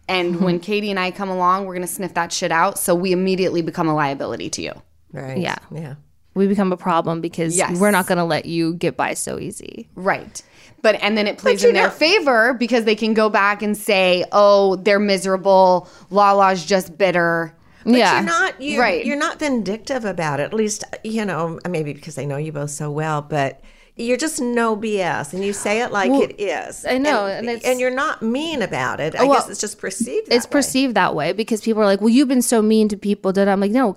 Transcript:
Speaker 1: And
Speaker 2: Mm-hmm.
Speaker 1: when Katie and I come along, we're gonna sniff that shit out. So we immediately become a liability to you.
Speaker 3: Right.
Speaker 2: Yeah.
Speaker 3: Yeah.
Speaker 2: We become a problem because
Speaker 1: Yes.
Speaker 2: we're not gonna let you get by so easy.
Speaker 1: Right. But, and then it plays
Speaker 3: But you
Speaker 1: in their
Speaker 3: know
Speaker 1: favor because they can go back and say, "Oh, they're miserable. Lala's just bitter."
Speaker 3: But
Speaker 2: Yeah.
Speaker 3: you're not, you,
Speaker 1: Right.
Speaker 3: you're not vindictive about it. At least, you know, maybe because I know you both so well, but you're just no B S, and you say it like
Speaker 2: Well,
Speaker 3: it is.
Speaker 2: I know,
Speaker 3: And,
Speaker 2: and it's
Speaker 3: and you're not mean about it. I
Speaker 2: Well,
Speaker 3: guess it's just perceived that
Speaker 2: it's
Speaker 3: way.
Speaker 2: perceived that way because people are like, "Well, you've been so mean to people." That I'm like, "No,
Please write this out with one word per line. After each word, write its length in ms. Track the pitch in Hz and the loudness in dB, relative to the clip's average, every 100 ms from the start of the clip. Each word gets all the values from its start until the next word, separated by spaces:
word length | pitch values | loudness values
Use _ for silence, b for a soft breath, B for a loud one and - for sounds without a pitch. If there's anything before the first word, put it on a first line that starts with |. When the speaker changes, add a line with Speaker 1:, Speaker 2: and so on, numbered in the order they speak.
| - | -6
Speaker 1:
And 280 | 185 175 | -2 -2
Speaker 2:
Mm-hmm. 80 | 175 | 0
Speaker 1:
when 140 | 185 170 | 0 0
Katie 280 | 175 208 208 | -2 -4 -2
and 100 | 196 | -2
I 120 | 185 | -4
come 180 | 185 196 | -4 -6
along, 360 | 185 180 190 | 0 2 0
we're 80 | 190 | -2
gonna 100 | 185 - | -6 -8
sniff 260 | - 175 | -6 -6
that 160 | 175 170 | -4 -4
shit 200 | - 170 | -4 0
out. 280 | 165 196 - | 2 0 0
So 160 | - | 0
we 160 | 175 190 | 0 2
immediately 500 | 180 190 185 180 170 | 2 2 0 0 0
become 260 | 160 175 165 | -4 -2 0
a 40 | |
liability 560 | 151 139 139 104 117 151 | 0 -2 -4 -8 -8 -8
to 100 | - | -8
you. 100 | 78 - _ _ _ | -8 -10 _ _ _
Speaker 3:
Right. 260 | 143 131 131 | -12 -8 -6
Speaker 2:
Yeah. 200 | 170 - - | -6 -6 -10
Speaker 3:
Yeah. 240 | 156 151 143 _ _ _ | -14 -12 -14 _ _ _
Speaker 2:
We 140 | 185 196 | -2 0
become 240 | 202 185 | 2 0
a 60 | 175 | -2
problem 420 | 185 165 165 165 | 0 0 0 -4
because 380 | 165 175 165 180 | -6 -4 -2 0
Speaker 1:
Yes. 200 | 160 175 | 0 2
Speaker 2:
we're 140 | 208 | 2
not 160 | 185 185 | 2 2
gonna 180 | 175 | 0
let 200 | 165 151 | 0 -2
you 280 | - 165 165 | -2 -2 -2
get 200 | 170 170 | -2 -4
by 180 | 160 131 | -2 -4
so 240 | - - - | -4 -8 -8
easy. 520 | 165 - - - - | -10 -12 -16 -16 -18
Speaker 1:
Right. 460 | 185 185 139 208 - _ b b b | -4 -2 -2 -6 -18 _ b b b
But, 160 | 220 202 | 2 2
and 140 | 208 214 | 0 0
then 100 | 208 | 0
it 100 | - | 0
plays 220 | 523 202 | 0 4
Speaker 3:
But 40 | |
you 60 | 480 | 4
Speaker 1:
in 60 | |
their 120 | 381 - | 4 0
Speaker 3:
know 60 | |
Speaker 1:
favor 600 | - 311 415 285 226 240 | 2 2 4 4 4 4
because 320 | 233 240 247 | 2 0 2
they 100 | 220 | 2
can 180 | 220 220 | 0 2
go 140 | 220 220 | 2 2
back 320 | 208 202 202 | 2 2 0
and 140 | 208 208 | -2 -4
say, 460 | - 190 185 180 - | 0 2 4 2 2
"Oh, 460 | 202 202 202 196 185 | 4 6 6 4 2
they're 200 | 196 202 | 2 2
miserable. 920 | 202 190 190 190 196 190 185 180 B B B | 2 0 0 0 4 6 6 4 B B B
Lala's 560 | 196 202 202 190 185 | 4 4 6 4 2
just 320 | 156 190 185 160 | 0 0 0 0
bitter." 560 | 185 175 170 165 165 _ b b | 2 2 2 0 -4 _ b b
Speaker 3:
But 120 | 220 | 2
Speaker 2:
Yeah. 200 | 247 190 | 4 6
Speaker 3:
you're 80 | 135 | 4
not, 360 | 262 339 370 - | 0 0 0 -2
you, 180 | 285 294 | -4 0
Speaker 1:
Right. 260 | 233 170 | 2 0
Speaker 3:
you're 120 | - 285 | -2 -2
not 220 | 320 - | -4 -2
vindictive 680 | 302 247 180 220 - 262 | -2 -2 -4 -6 -6 -6
about 340 | 214 180 156 139 | -4 -4 -4 -2
it. 40 | |
At 100 | 143 | -2
least, 320 | 220 208 - - - | -2 -2 -4 -10 -12
you 220 | 220 220 | -6 -4
know, 340 | 208 156 170 165 180 | -4 -4 -6 -6 -6
maybe 220 | 165 147 | -4 -6
because 240 | 143 160 - | -8 -12 -10
I 60 | |
know 120 | 143 143 | -6 -6
you 140 | 156 | -6
both 160 | 147 147 | -8 -8
so 180 | 143 147 | -8 -6
well, 300 | 147 160 147 | -4 -4 -4
but 380 | 147 151 135 - b b b - | -4 -2 -2 -6 b b b -8
you're 180 | 233 | -2
just 240 | 247 311 - | 0 -2 -4
no 380 | 240 233 226 214 | -2 0 0 -2
B 240 | 220 202 | -2 -2
S, 320 | 170 110 135 | -2 -4 -6
and 100 | 180 | -6
you 80 | 202 | -6
say 300 | 202 208 220 | -4 -2 -2
it 100 | 247 | -2
like 180 | 202 220 | 0 2
Speaker 2:
Well, 100 | 277 | 2
Speaker 3:
it 140 | 196 - | 0 -2
is. 460 | 196 143 - - - | -4 -4 -8 -10 -4
Speaker 2:
I 100 | 254 | 0
know, 280 | 294 233 | 0 0
Speaker 3:
And, 240 | 196 190 233 | -2 -4 -6
Speaker 2:
and 80 | 226 | -4
it's 80 | |
Speaker 3:
and 160 | 247 254 | -2 0
you're 80 | 254 | 0
not 300 | 262 302 - | -2 -4 -4
mean 400 | 226 262 330 285 | -4 -2 -4 -4
about 400 | 175 135 123 120 | -4 -4 -4 -4
it. 140 | 156 | -6
I 100 | 160 | 0
Speaker 2:
Well, 80 | 269 247 | 4 4
Speaker 3:
guess 100 | - | 0
it's 100 | 202 | -8
just 200 | 208 - | -8 -8
perceived 480 | 196 - 233 415 427 | -10 -6 -4 -4 0
that 60 | |
Speaker 2:
it's 100 | 240 | 0
Speaker 3:
way. 60 | - | 2
Speaker 2:
perceived 440 | 285 262 262 269 | 0 0 0 0
that 180 | 202 170 | 2 0
way 200 | 151 151 | 0 -4
because 260 | 190 - 214 | -4 -2 -2
people 220 | 220 220 | 0 2
are 40 | |
like, 140 | 202 196 | 4 4
"Well, 80 | 226 | 4
you've 200 | 247 254 | 4 4
been 120 | 254 | 2
so 200 | - 233 | 2 2
mean 260 | 214 220 214 | 4 4 2
to 80 | 202 | 0
people." 360 | 202 202 190 | -4 -2 0
That 160 | 190 196 | 2 2
I'm 100 | 196 | 2
like, 120 | 202 | 2
"No, 220 | 254 226 | 2 0